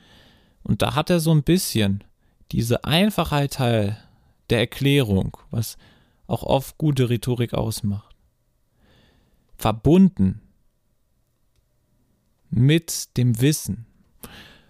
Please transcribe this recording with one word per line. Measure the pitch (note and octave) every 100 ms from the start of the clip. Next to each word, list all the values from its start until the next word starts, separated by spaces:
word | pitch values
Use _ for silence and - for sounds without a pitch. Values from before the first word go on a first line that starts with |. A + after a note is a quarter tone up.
| _ - - _ _ _
Und | - G2+
da | - C3+
hat | D#3
er | F3
so | D#3+
ein | D#3
bisschen | C#3 F3+ - A2+ G2 G2+ - _ _ _ _
diese | - A#2 A#2+
Einfachheit | - D#3+ G#3 G3 E3 D3 C#3
Teil | - A#2+ A2+ G2+ G#2+ - _ _ _ -
der | A#2+
Erklärung, | A#2+ - C#3 C#3 A2+ F#2+ - - -
was | A2+ A2 - - _ _ _ -
auch | F3
oft | - C3+ - -
gute | D3+ C3 A#2+
Rhetorik | A#2+ - A#2+ A#2+
ausmacht, | - A2+ - G2+ G2+ - _ _ _ _ _ _ _ _ _ _ _ _ _ _ -
verbunden | A2+ A2+ C#3 F3+ F#3+ - F#2+ - - _ _ _ _ _ _ _ _ _ _ _ _ _ _ _ _ _ _ _ _
mit | A#2 C3+ E3 - - - -
dem | B2 A2+
Wissen. | C#3 D#3 - G2 A#2 _ _ _ - - - - _